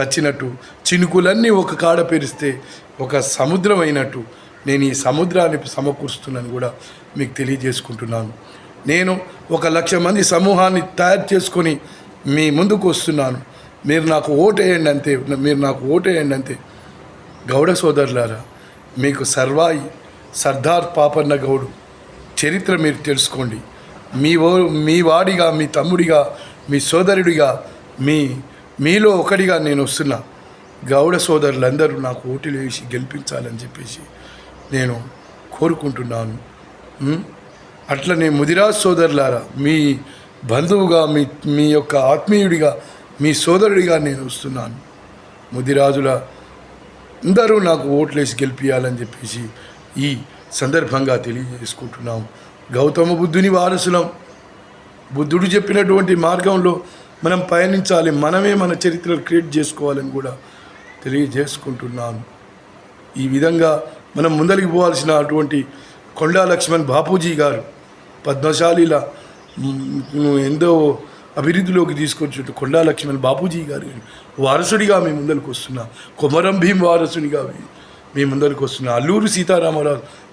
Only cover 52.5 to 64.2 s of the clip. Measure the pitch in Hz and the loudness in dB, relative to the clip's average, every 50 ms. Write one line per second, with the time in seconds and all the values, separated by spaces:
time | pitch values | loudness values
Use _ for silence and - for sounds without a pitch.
52.5 | - - - - 123 123 139 147 143 175 170 175 175 165 175 170 156 190 190 196 | -20 -20 -14 -6 0 2 2 2 4 2 2 2 2 0 0 0 2 2 4 4
53.5 | 185 180 175 185 185 180 - 180 175 175 170 175 - - - - - - - - | 4 4 2 2 0 0 0 2 2 2 0 -2 -6 -14 -20 -20 -20 -20 -20 -20
54.5 | - - - - - - - - - - - - 131 139 151 143 160 180 185 185 | -20 -20 -20 -20 -20 -20 -20 -20 -20 -20 -18 -10 -4 -4 -2 0 0 0 0 2
55.5 | 180 202 196 202 196 202 196 185 190 196 190 175 190 170 160 165 180 180 175 196 | 2 0 0 2 0 0 2 4 2 2 4 2 2 2 2 0 0 2 0 0
56.5 | 196 185 180 180 170 - - - - - - - - - - 160 180 180 180 - | 2 2 2 2 0 -2 -6 -14 -20 -20 -20 -20 -14 -6 -2 -2 0 -2 -2 0
57.5 | 175 170 180 190 196 190 185 - 185 165 165 160 151 143 151 151 175 190 202 202 | 0 2 2 2 0 0 0 2 2 2 2 2 0 0 0 2 2 2 2 2
58.5 | 202 196 185 175 170 175 - 180 165 170 - 170 175 147 139 - 170 170 165 151 | 2 2 0 0 -2 0 -2 -2 -2 -2 -4 -4 -4 -4 -2 0 0 0 0 0
59.5 | 143 156 147 - - - 147 143 139 135 135 135 131 135 131 131 127 - - - | -2 -2 -2 -4 -6 -6 -4 -4 -4 -4 -6 -6 -8 -8 -8 -8 -12 -14 -18 -20
60.5 | - - - - - - - - - - - 131 131 143 147 127 113 135 147 143 | -20 -20 -20 -20 -20 -20 -20 -20 -20 -12 -8 -4 -2 0 0 0 0 -4 -4 -4
61.5 | - - - 139 131 123 127 123 123 123 120 117 113 113 117 - - - - - | -6 -12 -10 -10 -10 -10 -10 -10 -10 -8 -8 -8 -10 -12 -14 -16 -20 -20 -20 -20
62.5 | - - - - - - - - - - - - - 131 131 135 135 139 151 165 | -20 -20 -20 -20 -20 -20 -20 -20 -20 -20 -20 -14 -8 -6 -4 0 0 2 2 2
63.5 | 170 165 165 160 156 143 - - - - - - - 147 | 2 4 4 4 2 0 -4 -8 -16 -20 -20 -12 -4 0